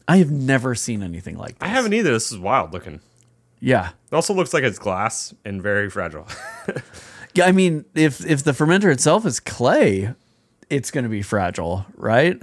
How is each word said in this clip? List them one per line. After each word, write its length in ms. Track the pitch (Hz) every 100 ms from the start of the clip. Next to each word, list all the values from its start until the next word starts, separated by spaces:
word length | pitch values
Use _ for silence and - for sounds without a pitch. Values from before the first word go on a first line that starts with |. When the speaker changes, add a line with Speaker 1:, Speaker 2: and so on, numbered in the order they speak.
| -
Speaker 1:
I 100 | 190
have 120 | 151
never 460 | 147 131 135 127 120
seen 260 | - 107
anything 360 | 95 85 85 85
like 200 | - -
this. 100 | 180
Speaker 2:
I 20 |
haven't 240 | 254 226
either. 180 | 214 185
This 200 | 113 -
is 60 | 98
wild 360 | 92 127 82
looking. 260 | 87 - 76 _ _ _ _ _ -
Speaker 1:
Yeah. 320 | - 120 87 - -
Speaker 2:
It 40 | 151
also 180 | 165 190
looks 180 | 165
like 100 | 165
it's 140 | 127 92
glass 560 | 101 92 107 - - - 104
and 160 | 98
very 280 | 104 101 101
fragile. 380 | 98 85 76 78 - - - -
<laughs> 100 | - - - - - - 180
Speaker 1:
Yeah, 120 | 180
I 40 |
mean, 340 | 190 185 151 - 160
if, 280 | 156 127
if 200 | - 147
the 80 | 143
fermenter 400 | 135 151 185 202
itself 340 | 131 151 190 220
is 140 | 117
clay, 720 | - - 123 269 208 95 104 - _ _ _ _ -
it's 220 | 143 -
gonna 180 | 147 120
be 140 | 107
fragile, 640 | 101 107 90 92 85 92 98 -
right? 400 | 110 117 165 -